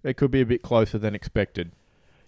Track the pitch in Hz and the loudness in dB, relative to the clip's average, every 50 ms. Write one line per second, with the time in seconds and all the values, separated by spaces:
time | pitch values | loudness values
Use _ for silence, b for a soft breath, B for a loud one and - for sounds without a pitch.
0 | - 135 127 - 143 131 131 135 127 110 123 - - - 120 113 110 - - 104 | -8 -6 -2 0 0 2 2 2 2 2 0 -2 0 2 2 2 2 2 0 -2
1 | 107 107 104 - - - - 107 98 - - 95 87 85 - _ _ _ _ _ | -2 -2 -2 -4 -10 -4 -2 -2 -2 -2 -4 -8 -8 -8 -12 _ _ _ _ _
2 | _ _ _ _ _ | _ _ _ _ _